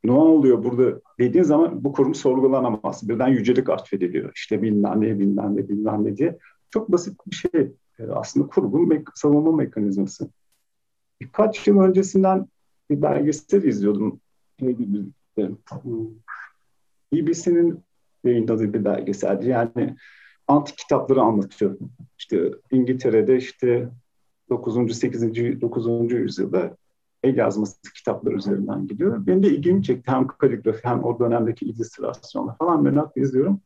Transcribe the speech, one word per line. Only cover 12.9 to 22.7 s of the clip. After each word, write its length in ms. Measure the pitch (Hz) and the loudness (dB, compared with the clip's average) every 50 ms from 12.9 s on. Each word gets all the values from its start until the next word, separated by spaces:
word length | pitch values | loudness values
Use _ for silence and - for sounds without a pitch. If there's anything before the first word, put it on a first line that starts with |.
| 147 139 | -2 0
belgesel 640 | 147 143 143 147 143 151 143 - _ _ 196 202 170 | 0 0 0 0 0 0 -2 -4 _ _ 0 2 2
izliyordum. 560 | 139 110 104 98 101 101 98 107 107 - - _ _ _ _ _ _ _ _ | 2 0 2 0 0 0 0 -2 -4 -4 -8 _ _ _ _ _ _ _ _
Neydi 240 | 135 127 123 117 120 98 101 | -4 -4 -2 -4 -4 -4 -4
bir, 120 | 104 98 - - _ _ _ _ 110 101 | -4 -6 -10 -14 _ _ _ _ -4 -4
e, 40 | |
hmm, 600 | 95 104 - _ - - 135 - 123 117 110 113 113 113 - _ - - - - - _ _ _ _ _ _ _ _ _ _ _ _ 143 | -4 -6 -12 _ -16 -16 -12 -10 -8 -8 -8 -8 -10 -12 -20 _ -20 -18 -18 -18 -20 _ _ _ _ _ _ _ _ _ _ _ _ -2
B 140 | 165 151 | -2 0
B 60 | 160 170 | -2 -4
C'nin 500 | 165 - 180 170 170 170 170 170 - _ _ _ _ _ _ _ _ - | -2 0 0 2 4 2 2 0 -4 _ _ _ _ _ _ _ _ 0
yayınladığı 500 | 123 120 120 113 110 113 110 110 101 101 | 0 2 2 0 0 0 0 -2 -2 -2
bir 120 | 110 101 | -2 -2
belgeseldi. 640 | 104 92 - - 98 98 - - - 98 98 - 120 | -2 -2 -2 -4 -6 -6 -4 -2 -2 -2 0 0 0
Yani 460 | 127 117 117 117 - - - - - _ - - _ _ - - _ _ _ | 0 0 -2 -2 -2 -4 -4 -4 -6 _ -20 -20 _ _ -20 -20 _ _ _
antik 300 | - 139 147 143 - - | 2 2 2 2 -2 -14
kitapları 440 | - - - 143 127 - - 135 131 | -18 -4 -2 -2 -2 2 2 2 4
anlatıyor. 560 | 110 113 110 101 98 - - - 107 95 98 - - - - _ - _ _ - | 4 2 2 0 -2 -4 -4 -2 -2 -2 -2 -6 -14 -16 -16 _ -20 _ _ -20
İşte 320 | - _ 113 87 85 - - - _ _ | -8 _ -2 -2 0 -2 -4 -8 _ _